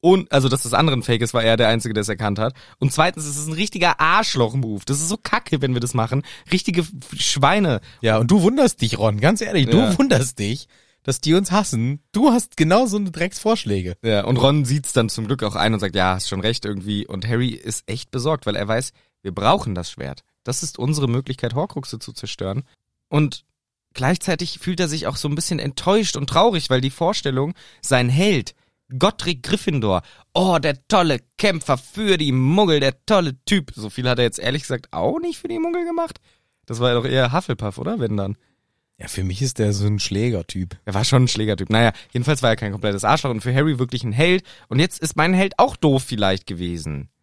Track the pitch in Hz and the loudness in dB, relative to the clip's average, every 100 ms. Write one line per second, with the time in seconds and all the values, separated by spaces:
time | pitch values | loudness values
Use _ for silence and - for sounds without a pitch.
0 | 170 190 - 139 131 131 120 120 160 131 | 6 4 4 2 2 0 0 2 2 2
1 | - 117 117 120 113 113 113 113 117 107 | 0 0 0 2 2 4 4 2 0 -4
2 | 104 101 107 98 113 - - _ 139 - | -2 -2 -2 -2 -4 -4 -20 _ -2 2
3 | 170 - 147 143 151 160 208 190 175 - | 0 0 -8 -8 -8 -4 -4 2 0 4
4 | 156 190 220 131 113 131 113 101 - 139 | 4 4 2 0 0 0 -4 -6 -4 -4
5 | 160 214 - 226 - 147 135 123 123 123 | -2 -6 -2 -4 -2 -2 0 -2 -2 -2
6 | 113 135 - - - 185 - 175 160 135 | -2 -2 -4 -18 -2 -2 0 -2 -4 -10
7 | - - - 139 139 202 180 110 - - | -16 -6 -4 2 2 4 2 0 -4 -4
8 | 113 110 117 202 180 269 262 - 113 - | 0 2 4 6 4 4 2 2 -2 2
9 | 110 101 135 214 208 190 135 160 240 175 | 0 2 2 2 0 0 4 4 4 2
10 | 277 139 - - 101 135 - _ _ _ | 4 2 0 -2 -4 -4 -8 _ _ _
11 | - 131 151 170 190 190 196 117 120 143 | -6 -2 2 2 4 0 0 -2 -2 -4
12 | _ 208 277 233 - - 156 196 254 208 | _ 2 4 4 0 0 4 4 4 0
13 | 190 160 180 - 214 220 - 98 90 87 | -4 -4 -6 -2 0 0 0 -2 -2 -4
14 | 113 104 101 127 135 151 127 147 - 131 | 0 0 2 4 4 4 2 0 0 0
15 | 113 - 110 131 107 101 104 110 98 95 | 0 -2 -4 -2 -2 0 0 0 -2 0
16 | 92 92 - 98 107 120 107 98 98 104 | 0 0 -4 -2 -2 -2 -6 -6 -4 -6
17 | - 98 107 117 123 - - - - 113 | -4 -8 -2 -2 -2 -4 -8 -10 -8 -10
18 | - 127 135 151 - 104 101 113 131 _ | -8 -6 -2 -2 -2 -4 -2 -2 -4 _
19 | _ _ 98 90 104 196 117 90 82 - | _ _ -10 0 2 2 0 -6 -8 -10
20 | 67 69 _ _ - 131 160 - 123 151 | -12 -12 _ _ -6 -6 -6 -4 -2 0
21 | 135 120 135 127 117 117 185 147 - 113 | 0 0 -4 -6 -4 -2 -4 -6 -10 -12
22 | - - 101 - 95 110 - _ _ _ | -14 -14 -14 -8 -6 -6 -8 _ _ _
23 | _ 147 147 - _ _ _ _ _ - | _ 0 0 -2 _ _ _ _ _ -4
24 | 127 180 - 165 175 - - 180 170 156 | -2 0 -2 -4 -4 -8 -6 -2 -2 -2
25 | 139 139 151 151 - 160 143 - - 208 | -4 -4 -4 -4 -2 -4 -4 -4 2 2
26 | 208 - 139 - 226 180 - 131 135 - | 2 -4 0 4 4 2 0 0 0 -2
27 | 170 214 143 131 147 - - _ - 127 | -2 -2 -2 -2 -4 -6 -18 _ 0 2
28 | 123 135 202 160 95 _ _ _ _ 131 | 4 4 4 2 -2 _ _ _ _ 0
29 | 190 - 165 147 - - - 143 107 90 | 0 2 -6 -6 -2 -2 0 0 2 0
30 | - - _ 180 185 170 147 139 _ 208 | -2 -20 _ 0 2 2 0 -4 _ 2
31 | 170 123 _ - 208 165 - 131 - - | 2 0 _ 0 0 0 -2 -2 -2 -4
32 | 214 180 147 127 131 180 202 151 135 - | 0 2 2 2 4 4 4 4 2 -2
33 | - 208 156 131 - 202 139 - 107 - | 0 2 2 -6 0 0 0 -12 -10 -4
34 | 127 123 120 - 120 139 - 127 - - | -2 2 0 0 -4 -4 -6 -8 -6 -2
35 | 101 320 339 - - 320 330 349 339 330 | -2 -2 -4 -6 -6 -4 -2 -4 -4 -4
36 | 330 - _ _ _ _ - 117 123 120 | -6 -10 _ _ _ _ -12 -2 0 2
37 | 127 131 123 156 - 120 107 98 131 226 | 0 0 2 0 -2 -4 -6 -6 -6 -4
38 | 113 104 98 - _ _ _ _ _ _ | -2 -2 -4 -8 _ _ _ _ _ _
39 | - - 95 95 131 - 104 101 104 101 | -10 -6 -4 -2 -4 0 0 0 0 0
40 | - 95 120 104 - 92 90 - - 98 | -2 -2 0 -2 -6 -8 -8 -8 -6 -2
41 | - 135 127 - 107 95 95 110 117 - | 2 4 4 0 -2 -2 0 4 2 0
42 | - 120 120 143 123 107 104 98 107 98 | -8 -4 0 2 2 0 -2 -4 -2 0
43 | 104 151 139 110 120 131 156 127 123 123 | 2 2 0 -4 -2 0 0 0 -2 -4
44 | 120 113 170 185 - - _ 127 180 - | -4 0 2 2 -2 -20 _ 0 0 -2
45 | 160 - 165 185 196 - 254 - 156 135 | -6 0 2 2 2 2 2 2 2 2
46 | - 110 98 95 - 87 87 85 78 73 | 0 0 0 0 -4 -8 -6 -6 -8 -8
47 | 69 _ | -10 _